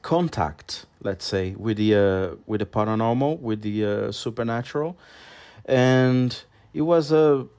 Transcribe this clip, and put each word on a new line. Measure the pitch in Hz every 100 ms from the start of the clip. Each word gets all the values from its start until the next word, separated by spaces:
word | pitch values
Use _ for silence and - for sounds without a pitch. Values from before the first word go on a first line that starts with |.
contact, | - 165 170 113 78 - - - - -
let's | 101 92 -
say, | 95 92 98
with | 110 107
the, | 107 104
uh, | 98 95 92 - -
with | 107
the | 101
paranormal, | 110 107 110 113 123 139 160
with | 117 107
the, | 107 104 104
uh, | 104 107
supernatural, | 104 120 113 117 117 120 147 156 180 - - - - - - -
and | 131 127 127 127 127 123 - - _ _
it | 156
was | 156 170 147
a, | 156 156 139 127